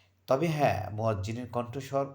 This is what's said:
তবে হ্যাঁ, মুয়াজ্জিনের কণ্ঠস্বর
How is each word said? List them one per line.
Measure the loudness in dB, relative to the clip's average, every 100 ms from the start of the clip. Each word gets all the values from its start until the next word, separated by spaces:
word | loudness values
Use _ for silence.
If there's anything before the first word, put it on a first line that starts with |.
| _ _ 0
তবে | 2 2
হ্যাঁ, | 4 4 2 -2
মুয়াজ্জিনের | -2 0 0 -2 -4 -4
কণ্ঠস্বর | -4 -4 -6 -2 -2 -2